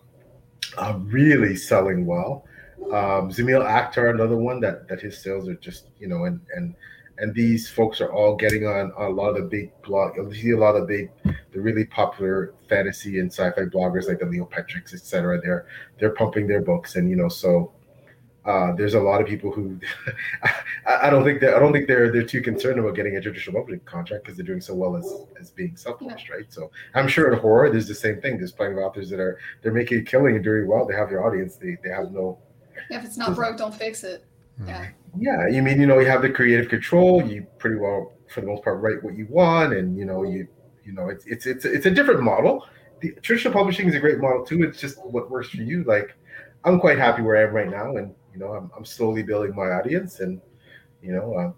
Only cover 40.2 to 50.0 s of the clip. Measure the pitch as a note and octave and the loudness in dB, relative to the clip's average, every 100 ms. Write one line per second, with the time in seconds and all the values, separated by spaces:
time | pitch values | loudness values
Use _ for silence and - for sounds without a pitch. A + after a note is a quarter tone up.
40.2 | F#2+ F#2 - _ _ _ G2+ F#2+ F2+ G2+ | -4 -4 -8 _ _ _ -16 -10 -8 -8
41.2 | - A#2+ C3 B2+ - - F#3+ F#3 C#4 D#3+ | -10 -8 -6 -4 -2 0 2 4 6 4
42.2 | A#2 G2 D#3+ C#4 - - _ - E3 - | 4 6 4 2 -4 -20 _ -10 -10 -6
43.2 | - A#3 B3 G3 G3 F3+ F3+ D3 D3+ B2+ | -2 0 2 2 2 2 2 2 2 2
44.2 | C3+ B2+ - E3 D#3 - C#3+ - B2 A#2+ | 2 0 0 0 0 -2 -12 -12 -8 -6
45.2 | A#2 B2+ A#2+ G2+ A2+ F3 C3 G#2 G2+ - | -6 -8 -8 -8 -6 -4 0 0 0 -10
46.2 | _ - - _ E3+ F3+ F3+ C3 B2 A2+ | _ -20 -20 _ 2 4 4 4 4 2
47.2 | A2 G#2+ G#2+ A2 F#2+ G2 A#2 A#2+ G2+ - | 4 4 4 2 -2 -4 -6 -6 -8 -14
48.2 | _ F#2 G2 G#2 F#2+ - A2+ - A2+ A2+ | _ -12 -10 -10 -14 -16 -16 -4 -2 -2
49.2 | G#2 G#2 G2+ G2 F#2+ F2+ B2 E3+ | -2 -2 -4 -4 -2 -2 -2 -2